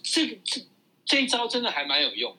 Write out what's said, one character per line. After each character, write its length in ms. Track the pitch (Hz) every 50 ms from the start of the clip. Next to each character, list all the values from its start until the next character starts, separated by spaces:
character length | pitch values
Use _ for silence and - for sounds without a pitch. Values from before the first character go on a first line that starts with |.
| -
这， 360 | - - 320 311 233 226 - -
这， 180 | - - 262 - - _ _ _ _ _ _ _
这 160 | - 294 277
一 60 | 262
招 200 | 254 - 240 240
真 160 | 233 254 247 240
的 80 | 226
还 140 | - 285 277
蛮 180 | 285 - 294 294
有 100 | 254 -
用 220 | 107 120 - -